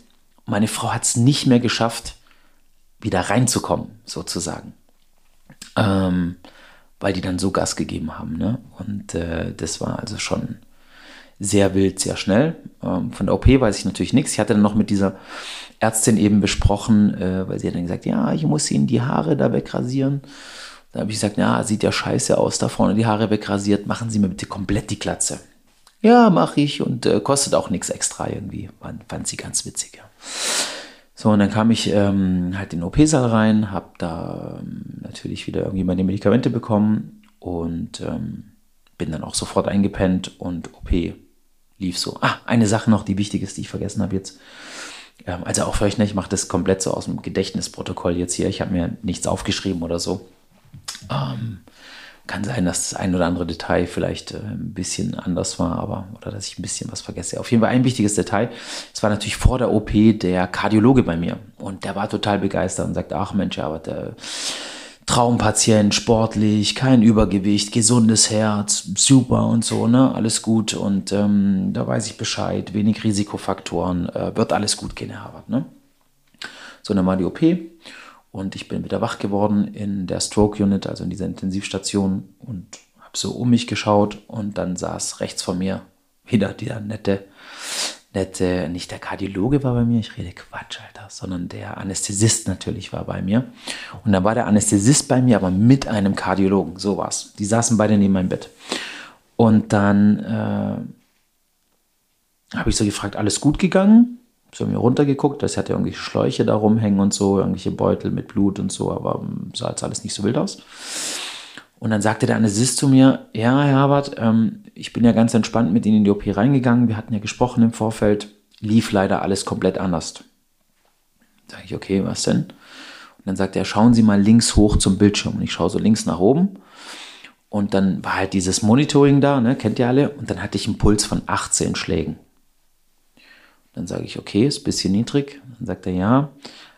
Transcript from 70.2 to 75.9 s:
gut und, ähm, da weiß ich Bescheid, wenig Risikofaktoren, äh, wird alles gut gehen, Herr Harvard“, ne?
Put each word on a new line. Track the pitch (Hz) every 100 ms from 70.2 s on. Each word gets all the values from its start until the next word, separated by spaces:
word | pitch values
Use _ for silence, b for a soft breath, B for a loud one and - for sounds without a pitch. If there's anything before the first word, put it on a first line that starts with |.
| 110 -
gut | - 113 104
und, | - 101 98 -
ähm, | 98 104 101 98 95 98
da | 110 117
weiß | 120 107
ich | -
Bescheid, | 113 - 98 95 -
wenig | 107 104 104
Risikofaktoren, | 110 101 101 101 - 95 - 85 90 87 87
äh, | - 90 98
wird | 113
alles | 104 101 -
gut | 101 -
gehen, | -
Herr | 104
Harvard“, | - - -
ne? | 117 165 - _